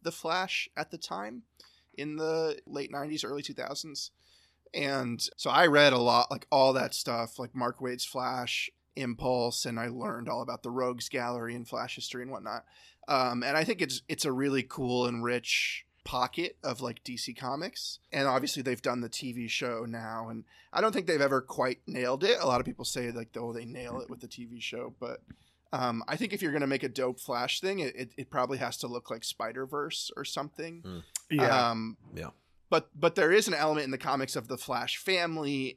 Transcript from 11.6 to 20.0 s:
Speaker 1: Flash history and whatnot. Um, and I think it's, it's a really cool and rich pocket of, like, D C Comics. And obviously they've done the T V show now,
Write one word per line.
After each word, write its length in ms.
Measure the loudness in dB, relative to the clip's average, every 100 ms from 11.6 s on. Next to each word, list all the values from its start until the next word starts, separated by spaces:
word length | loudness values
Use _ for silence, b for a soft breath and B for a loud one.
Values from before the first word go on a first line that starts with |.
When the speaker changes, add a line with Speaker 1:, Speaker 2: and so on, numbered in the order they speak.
| -6
Speaker 1:
Flash 280 | -6 -6 -6
history 260 | -8 -8
and 80 | -8
whatnot. 340 | -8 -6 -8 B B B B 0
Um, 360 | 2 4 2
and 120 | 2 2
I 80 |
think 180 | 2 2
it's, 200 | 0 -2 -6
it's 180 | -2 0
a 60 |
really 320 | 2 2 2
cool 420 | 0 -2 0 2 2
and 180 | 0
rich 600 | 0 0 2 2 2 -4 -10 _
pocket 540 | -4 0 2 2 -4 -4
of, 180 | -4 -4
like, 220 | -6 -8
D 120 | -8 -6
C 180 | -8
Comics. 640 | -6 -4 -4 -6 -8 -8 -10 _
And 160 | 0 4
obviously 340 | 4 2 -2
they've 180 | -2 -2
done 200 | 0 -2
the 80 | -4
T 220 | -6 -6
V 160 | -6 -4
show 380 | -2 -2 -4 -6
now, 420 | -6